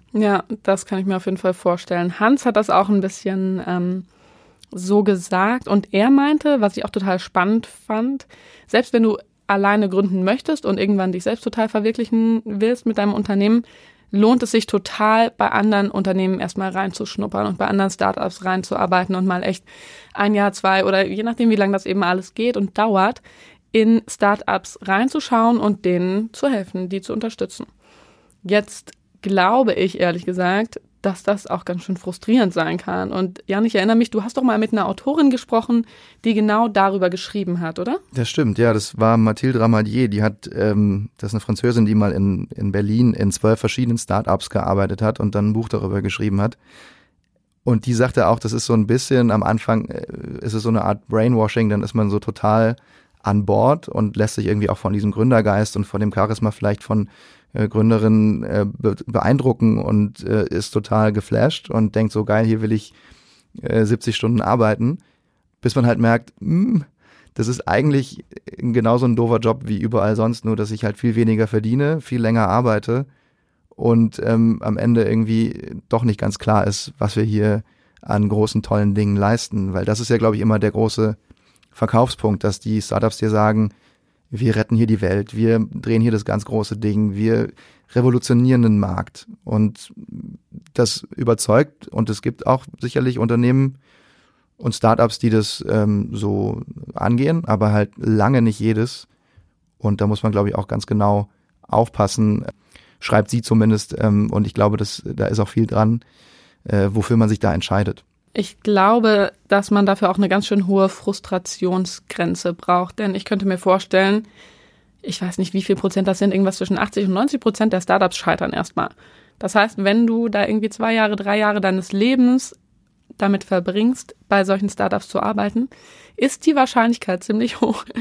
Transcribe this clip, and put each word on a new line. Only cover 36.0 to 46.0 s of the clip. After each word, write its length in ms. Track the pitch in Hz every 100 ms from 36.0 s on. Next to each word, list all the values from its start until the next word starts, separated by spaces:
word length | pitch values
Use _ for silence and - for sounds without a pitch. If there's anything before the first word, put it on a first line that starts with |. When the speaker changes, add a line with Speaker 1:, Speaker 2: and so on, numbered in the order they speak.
| - _
Speaker 1:
die 100 | 226
genau 320 | 214 214 214 233
darüber 440 | 202 196 190 180
geschrieben 500 | 180 - 202 180 175
hat, 180 | 165 165
oder? 200 | 202 359 _
Speaker 2:
Das 160 | 127 113
stimmt, 300 | - 120 101
ja. 140 | 117
Das 260 | 107 - -
war 180 | 113 113
Mathilde 440 | 110 110 131 123
Ramadier. 480 | 113 110 107 120 117
Die 140 | 104
hat, 280 | 107 104 -
ähm, 580 | - 107 104 104 98 107 _
das 120 | 101
ist 40 |
eine 60 | 107
Französin, 460 | - 104 120 117 107
die 80 |
mal 160 | 107 104
in, 380 | 87 98 92 - -
in 160 | 101
Berlin 420 | 101 101 110 123
in 160 | - 101
zwölf 300 | - 110 110
verschiedenen 380 | 110 - 120 117
Startups 520 | - 98 - 95 -
gearbeitet 500 | 101 - 98 98 98
hat 200 | 110 113
und 160 | 110 104
dann 140 | 104
ein 20 |
Buch 160 | 110 110
darüber 340 | 107 101 101